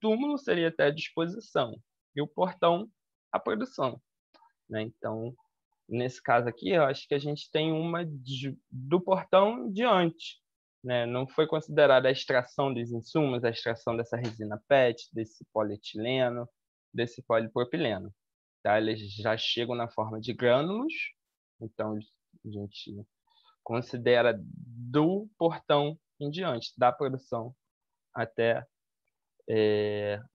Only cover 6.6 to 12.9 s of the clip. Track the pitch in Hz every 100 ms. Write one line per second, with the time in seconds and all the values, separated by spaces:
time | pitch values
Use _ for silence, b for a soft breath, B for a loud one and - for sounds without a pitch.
6.6 | 185 180 139 131 - 143 147 147 - 156
7.6 | 160 160 170 170 165 143 127 135 139 -
8.6 | _ 127 135 175 180 190 - 190 202 247
9.6 | 240 190 247 190 170 - - - _ _
10.6 | _ _ 127 123 120 123 131 - 156 156
11.6 | - 151 143 131 131 131 - 131 123 -
12.6 | 139 120 117